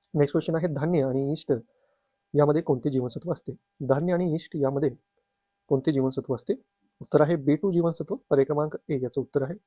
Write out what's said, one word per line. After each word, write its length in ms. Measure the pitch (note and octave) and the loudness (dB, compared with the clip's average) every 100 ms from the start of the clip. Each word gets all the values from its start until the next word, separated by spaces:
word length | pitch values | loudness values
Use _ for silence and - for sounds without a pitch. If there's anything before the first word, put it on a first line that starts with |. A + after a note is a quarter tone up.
| _ | _
नेक्स्ट 180 | D3+ C#3+ | 0 2
क्वेश्चन 240 | E3 E3 D#3+ | 0 0 -2
आहे, 120 | E3+ | -2
धान्य 360 | C3+ D3+ F3 | -2 0 0
आणि 260 | C3+ C3 C#3 | 0 0 -2
यीस्ट 240 | D3+ - A#2 - _ _ _ _ _ _ D3 | -4 -2 -2 -4 _ _ _ _ _ _ 2
यामध्ये 240 | D3 D#3 | 4 2
कोणते 280 | E3 B2+ C#3+ | 2 0 0
जीवनसत्व 420 | C3 B2 - F3 | -2 -2 -6 -8
असते? 200 | - - - _ - B2+ | -8 -8 -16 _ -6 0
धान्य 240 | C3+ F3 | 0 0
आणि 180 | F3+ F3+ | 0 0
यीस्ट 240 | D#3+ - D#3 | -4 -6 -2
यामध्ये 340 | C3+ C#3 D3+ - _ _ _ _ _ _ - | 0 0 -2 -4 _ _ _ _ _ _ -2
कोणते 240 | C3+ D#3+ | 0 2
जीवनसत्व 440 | C3+ C3 C3 B2+ A#2+ | 0 0 -2 -4 -4
असते? 180 | - C4 _ _ _ - | -4 -6 _ _ _ -20
उत्तर 200 | - D3 | 0 2
आहे 140 | D3 E3 | 4 2
बी 200 | C3+ D#3 | 0 0
टू 160 | G3 | 2
जीवनसत्व, 440 | F3 E3+ E3 D#3 A#3+ | 2 0 -2 -6 -8
पर्याय 300 | - C#3 C3+ | 0 2 2
क्रमांक 320 | D3 D3+ - - | 0 -4 -6 -6
ए 100 | C#3 | -4
याचं 220 | B2 C#3 | -4 -6
उत्तर 200 | A#2+ C#3+ | -4 -2
आहे. 120 | C3+ G3+ | -4 -8